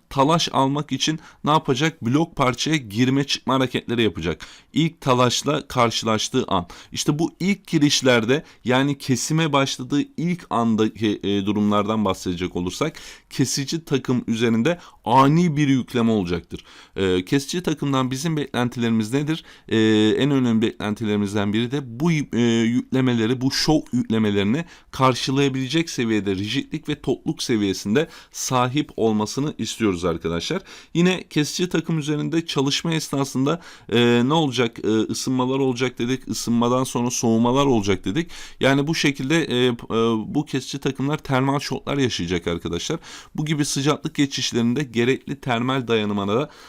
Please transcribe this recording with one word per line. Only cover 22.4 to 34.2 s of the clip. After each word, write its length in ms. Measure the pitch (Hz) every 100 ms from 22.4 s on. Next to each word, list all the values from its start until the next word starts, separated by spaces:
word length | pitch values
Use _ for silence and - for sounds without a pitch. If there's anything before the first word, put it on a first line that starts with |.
| 120 117
yüklemeleri, 800 | 113 123 - 131 127 120 110 123
bu 100 | 131
şok 420 | - - 156 -
yüklemelerini 720 | 123 117 110 107 101 98 143 170 - _
karşılayabilecek 960 | - 131 123 - 135 139 131 127 160 165
seviyede 460 | - 117 107 98 92
rigidlik 540 | 104 135 143 160 -
ve 120 | 147
tokluk 420 | - - - -
seviyesinde 640 | - 110 98 92 101 123 165 - -
sahip 600 | - - 127 123 143 143 -
olmasını 560 | 113 107 107 - 147 -
istiyoruz 480 | 110 - 107 87 87
arkadaşlar. 560 | 82 85 85 - 80 - - -
Yine 300 | 160 175 180 -
kesici 400 | 156 143 - 180
takım 300 | 170 165 160
üzerinde 460 | 143 151 151 165 165
çalışma 480 | 143 139 - 170
esnasında, 680 | 160 - 139 135 131 139 170 - - -
e, 280 | 117 120 120